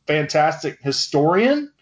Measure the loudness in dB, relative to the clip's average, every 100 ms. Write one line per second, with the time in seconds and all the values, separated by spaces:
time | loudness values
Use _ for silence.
0 | -4 -2 0 0 0 -2 -8 -8 -6 -6
1 | -2 0 2 4 2 0 -4 _